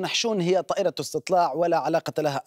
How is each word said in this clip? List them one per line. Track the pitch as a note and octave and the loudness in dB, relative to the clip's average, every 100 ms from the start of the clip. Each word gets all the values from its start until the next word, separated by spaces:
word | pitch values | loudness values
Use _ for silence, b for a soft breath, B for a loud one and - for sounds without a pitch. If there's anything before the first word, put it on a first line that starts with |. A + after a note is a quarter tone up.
نحشون | F3 - A#3 G#3 | -2 -2 0 0
هي | E3+ F#3 | 2 2
طائرة | - F3+ F3+ D#3 | 0 0 -2 -2
استطلاع | C#3+ D3+ - F3+ E3 | -6 -6 0 2 2
ولا | D3 E3+ E3 | 2 0 2
علاقة | C#3 E3 - - | 2 0 -2 -2
لها | D3+ C#3 | 0 0